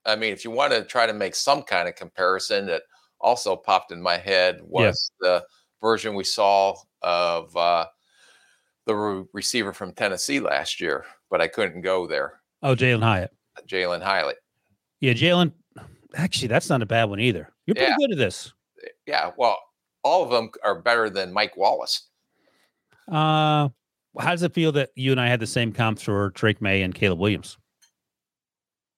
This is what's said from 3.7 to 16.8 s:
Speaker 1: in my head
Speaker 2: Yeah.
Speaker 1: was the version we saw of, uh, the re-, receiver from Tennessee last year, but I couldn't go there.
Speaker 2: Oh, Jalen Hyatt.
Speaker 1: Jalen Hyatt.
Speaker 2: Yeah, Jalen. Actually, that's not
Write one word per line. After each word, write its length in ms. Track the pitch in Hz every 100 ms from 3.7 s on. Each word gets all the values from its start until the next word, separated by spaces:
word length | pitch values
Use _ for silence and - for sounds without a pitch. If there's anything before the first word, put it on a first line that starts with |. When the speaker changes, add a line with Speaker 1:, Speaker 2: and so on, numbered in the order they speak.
| 92 -
Speaker 1:
in 100 | 85
my 140 | 90 87
head 400 | 92 95 90 87
Speaker 2:
Yeah. 80 | 82 90 92
Speaker 1:
was 240 | 87 - -
the 240 | 90 90 - _ _ _
version 340 | 110 110 110
we 100 | 101
saw 500 | 95 - 101 101 98 95 _ _
of, 540 | 90 87 87 85 82 87
uh, 300 | 87 85 82 _ _ _ _ _ _ _ _ _ -
the 100 | 104
re-, 280 | 107 95 92
receiver 400 | 101 - 123 101
from 200 | - 92
Tennessee 480 | - 107 92 - 139
last 400 | 101 69 - -
year, 240 | 87 69 - - _
but 100 | 90
I 60 | 85
couldn't 360 | - 98 85
go 260 | 90 95 85
there. 320 | 73 69 - _ _
Speaker 2:
Oh, 100 | 143
Jalen 280 | 123 127 117
Hyatt. 280 | 113 98 90 - _ - -
Speaker 1:
Jalen 340 | 95 90 87
Hyatt. 360 | 95 98 73 - _ _ _ _ _ _
Speaker 2:
Yeah, 140 | 131
Jalen. 400 | 120 160 180 170 - _ - - - _ -
Actually, 320 | 180 - 123
that's 200 | 127 -
not 140 | 139